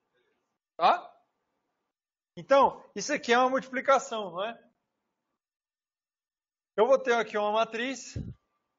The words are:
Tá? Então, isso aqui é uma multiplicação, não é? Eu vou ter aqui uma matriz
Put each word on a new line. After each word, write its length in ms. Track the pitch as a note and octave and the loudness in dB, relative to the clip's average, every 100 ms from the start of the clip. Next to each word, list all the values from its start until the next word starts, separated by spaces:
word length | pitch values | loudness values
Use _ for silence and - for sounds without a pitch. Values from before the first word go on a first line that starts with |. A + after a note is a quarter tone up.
| _ _ _ _ _ _ _ - | _ _ _ _ _ _ _ 0
Tá? 380 | F3 F4 - - _ _ _ _ _ _ _ _ _ _ _ - | 2 2 -4 -20 _ _ _ _ _ _ _ _ _ _ _ -20
Então, 480 | E3 C#4 A#3+ - - G#3 | 2 4 4 0 -12 -12
isso 180 | G3 | -6
aqui 180 | D4 - | -4 2
é 60 | A#3+ | 2
uma 120 | B3+ | 2
multiplicação, 840 | C4 - B3+ B3 C4+ - A3 G3+ | 0 -4 -4 2 2 2 -8 -8
não 120 | E3+ | -8
é? 220 | G#3+ A#3 _ _ _ _ _ _ _ _ _ _ _ _ _ _ _ _ _ _ _ _ _ - | -8 -10 _ _ _ _ _ _ _ _ _ _ _ _ _ _ _ _ _ _ _ _ _ 0
Eu 120 | A3+ | 4
vou 100 | C4+ | 4
ter 160 | C4 | 2
aqui 240 | A#3 A3 G#3+ | -2 -2 -4
uma 140 | G#3 | -2
matriz 680 | G#3+ A3+ A3 B3 B3+ - - - - _ _ _ | 0 -2 -4 -6 -8 -12 -14 -14 -16 _ _ _